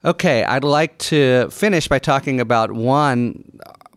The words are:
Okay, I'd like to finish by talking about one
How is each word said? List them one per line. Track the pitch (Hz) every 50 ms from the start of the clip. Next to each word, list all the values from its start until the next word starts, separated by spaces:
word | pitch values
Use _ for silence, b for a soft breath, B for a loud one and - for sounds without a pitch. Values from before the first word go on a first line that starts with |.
| b
Okay, | 135 - - - 175 131 113 -
I'd | - 123 139 135
like | 147 143 147 165 - - -
to | - - 165 147 139 127 127 127 113 -
finish | - - 202 214 190 160 - -
by | 143 131
talking | - 156 135 135 - 147 131 123
about | 120 110 120 113 113 101
one | 107 117 113 127 135 147 147 139 123 120 120 110 - - - - - - - - - - - - _